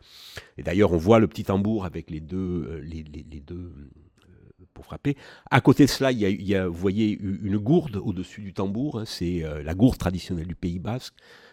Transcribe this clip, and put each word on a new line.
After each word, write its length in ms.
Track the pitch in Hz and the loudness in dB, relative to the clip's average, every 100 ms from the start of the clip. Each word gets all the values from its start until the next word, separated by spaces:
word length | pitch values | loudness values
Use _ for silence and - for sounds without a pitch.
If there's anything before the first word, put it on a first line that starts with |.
| _ - - - - - | _ -20 -20 -20 -18 -10
Et 20 | |
d'ailleurs, 320 | 71 92 98 | -2 4 4
on 40 | 85 | 4
voit 200 | 85 113 | 6 6
le 80 | 101 | 6
petit 200 | - 104 | 0 -2
tambour 400 | 95 101 110 92 | 0 0 -2 -4
avec 260 | 82 - | -8 -10
les 80 | 78 | -12
deux, 180 | 76 92 | -8 -6
euh, 440 | 92 87 71 80 | -4 -4 -6 -10
les, 180 | 73 80 | -12 -12
les, 240 | 76 73 - | -12 -16 -16
les 80 | 73 | -16
deux, 160 | 73 85 | -14 -14
euh, 340 | 87 71 71 76 85 _ _ - - _ 92 | -14 -16 -20 -20 _ _ _ -20 -20 _ -20
pour 120 | - - | -20 -16
frapper. 300 | - 143 139 - - - | -6 -4 -6 -10 -20 2
À 100 | 135 | 6
côté 240 | - 131 139 | 8 8 6
de 40 | |
cela, 220 | - 135 | 6 0
il 60 | 123 | 2
y 80 | 98 | 0
a, 40 | |
il 180 | 104 95 | -2 0
y 80 | 95 | 0
a, 120 | 92 | 0
vous 60 | |
voyez, 380 | 85 95 101 107 | -2 0 2 0
u-, 300 | 101 98 98 | 0 -4 -4
une 140 | 107 104 | -2 -2
gourde 400 | 104 170 156 101 | 2 2 2 -4
au-dessus 440 | 113 90 87 - | -6 -6 -8 -12
du 120 | 101 | -12
tambour, 460 | - 98 104 147 117 | -6 -4 -4 -6 -6
hein, 60 | 87 | -8
c'est, 380 | - 87 87 | -6 -4 -4
euh, 180 | 78 76 | -4 -6
la 140 | 73 90 | -6 4
gourde 240 | 123 - | 4 4
traditionnelle 480 | 92 92 - 87 85 | -2 -4 -6 -6 -6
du 80 | 82 | -6
Pays 240 | 90 90 | -6 -6
basque, 340 | 98 123 - - - - - | -6 -8 -10 -20 -20 -20 -20